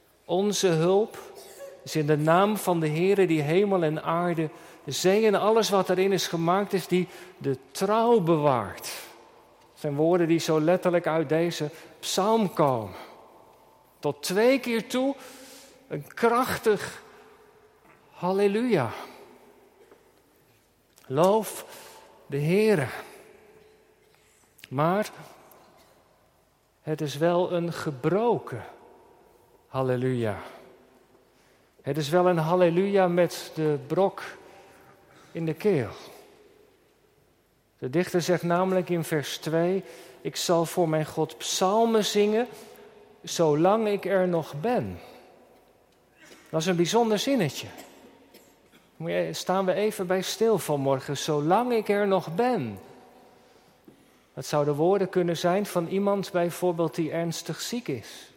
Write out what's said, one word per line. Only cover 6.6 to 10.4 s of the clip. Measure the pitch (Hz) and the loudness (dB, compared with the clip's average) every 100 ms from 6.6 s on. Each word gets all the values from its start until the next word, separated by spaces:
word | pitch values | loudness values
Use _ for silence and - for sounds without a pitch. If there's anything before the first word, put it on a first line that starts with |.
| 202 | 0
is, | 190 - | -4 0
die | 180 175 - - - | 0 0 -6 -20 -8
de | 139 131 - | -4 -4 -8
trouw | - 196 220 233 233 | -4 0 2 4 4
bewaart. | 165 165 147 123 98 - - - - - - - _ _ _ - | 4 4 4 2 0 -8 -12 -12 -16 -20 -20 -20 _ _ _ -10
Zijn | 151 | -4
woorden | 143 160 180 165 | 0 2 4 4
die | |
zo | 165 | 2